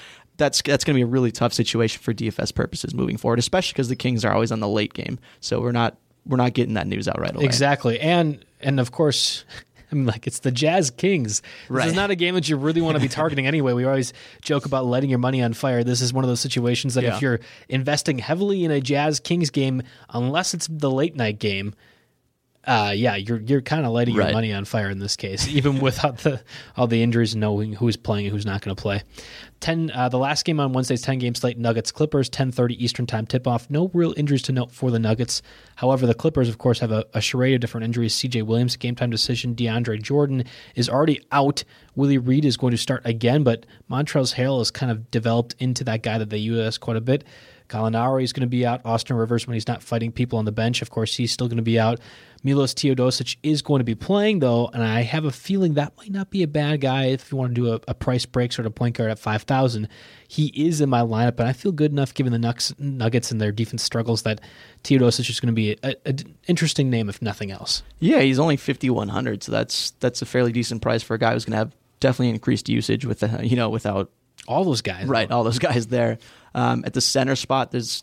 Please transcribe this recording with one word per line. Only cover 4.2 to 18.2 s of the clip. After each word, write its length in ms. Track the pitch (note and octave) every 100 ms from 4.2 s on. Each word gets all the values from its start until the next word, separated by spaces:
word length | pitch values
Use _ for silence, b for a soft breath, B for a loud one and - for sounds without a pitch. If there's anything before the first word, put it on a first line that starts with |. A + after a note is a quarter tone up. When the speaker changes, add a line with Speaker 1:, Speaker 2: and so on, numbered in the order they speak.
Speaker 1:
are 80 | G#2
always 200 | G2+ A#2
on 80 | A2+
the 80 | G2+
late 240 | G#2+ G#2+
game. 260 | - - B2 B B
So 200 | - A#2+
we're 120 | A#2+
not, 240 | A#2 A2+ - _ _ -
we're 100 | B2+
not 160 | B2
getting 220 | A#2+ -
that 120 | G#2+ F#2+
news 220 | G2+ -
out 100 | -
right 160 | -
away. 100 | - C3+
Speaker 2:
Exactly. 520 | B2 C#3 C#3 A#2+ A2+
And, 440 | D#3 F3 D#3 C#3+ - -
and 180 | C#3+ C3+
of 140 | A#2+
course, 520 | - D3+ - - - -
<laughs> 40 | B - _ -
I'm 140 | D3 B2
like, 220 | A2 C3
it's 100 | -
the 140 | C3+
Jazz 400 | B2 F#3+ F#3+ C#3
Kings. 480 | - F#3 F3+ G#2+ A2
This 100 | B B B
Speaker 1:
Right. 200 | B2+ D#3+
Speaker 2:
is 60 |
not 160 | F3+ G3+
a 20 |
game 220 | F3+ F3 F#3
that 120 | C#3+
you 80 | C#3+
really 240 | D3+ E3
wanna 200 | D#3+ D3+
be 80 | B2+
Speaker 1:
<laughs> 0 |
Speaker 2:
targeting 380 | D3 D#3+ C#3 C3+
anyway. 260 | D#3 C3
We 120 | B2
always 280 | C3 C3+ B2 - B B
joke 220 | - C#3+ C#3+
about 180 | C3+
lighting 260 | B2+ B2+ C#3
your 80 | B2
money 240 | B2 C3
on 100 | A#2
fire. 300 | A2+ C3+ B2
This 180 | A#2+ B2
is 120 | B2
one 100 | C3
of 60 | B2+
those 120 | A#2+
situations 540 | C3+ B2+ A#2+ A#2+ C#3
that 80 | B2+
Speaker 1:
Yeah. 120 | B2 G2+
Speaker 2:
if 60 |
you're 180 | C3+ A2+ B B B
investing 500 | C3 C3 C#3+ -
heavily 460 | B2+